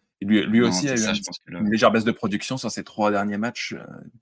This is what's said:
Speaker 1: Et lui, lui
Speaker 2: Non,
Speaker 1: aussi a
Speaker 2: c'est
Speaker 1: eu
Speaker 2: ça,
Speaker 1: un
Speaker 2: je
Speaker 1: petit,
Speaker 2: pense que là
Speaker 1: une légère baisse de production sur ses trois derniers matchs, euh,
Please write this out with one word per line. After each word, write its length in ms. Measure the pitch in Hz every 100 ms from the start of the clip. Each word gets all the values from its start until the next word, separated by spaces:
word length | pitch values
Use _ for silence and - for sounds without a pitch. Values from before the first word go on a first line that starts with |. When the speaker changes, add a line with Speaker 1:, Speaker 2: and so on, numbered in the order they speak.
| _ _
Speaker 1:
Et 20 |
lui, 180 | 98 104 101
lui 140 | 113
Speaker 2:
Non, 80 | 92
Speaker 1:
aussi 200 | 90 143
a 80 | 123
Speaker 2:
c'est 60 |
Speaker 1:
eu 20 |
Speaker 2:
ça, 60 | 107
Speaker 1:
un 40 |
Speaker 2:
je 60 | 104
Speaker 1:
petit, 60 | -
Speaker 2:
pense 120 | -
que 120 | -
là 80 | 87
Speaker 1:
une 100 | 104
légère 200 | 110 117
baisse 140 | 110
de 80 | 110
production 440 | - 101 104 - 131
sur 140 | 117
ses 120 | -
trois 280 | - - 104
derniers 260 | 101 104 104
matchs, 380 | 117 - -
euh, 100 | 101 - - - -